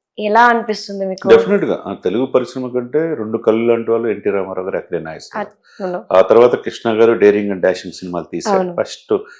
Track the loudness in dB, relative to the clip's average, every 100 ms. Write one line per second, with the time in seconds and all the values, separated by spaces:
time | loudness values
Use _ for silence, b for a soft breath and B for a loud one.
0 | _ -8 0 4 4 4 -2 -8 -8 -8
1 | -6 -4 4 4 4 0 0 -4 -6 -6
2 | -4 -2 0 -2 -2 -8 -6 -6 -4 -4
3 | -4 -6 -6 -4 0 0 2 0 0 -2
4 | -2 -4 -2 -4 -4 -8 -6 -8 -6 -8
5 | -8 -14 -12 -12 -12 _ _ -12 -10 -8
6 | 2 4 6 6 6 4 -6 -6 -2 2
7 | 4 6 4 4 -2 -2 -2 -2 -8 -12
8 | -10 -8 -8 -8 -2 -2 -2 -6 -8 -8
9 | -4 -4 b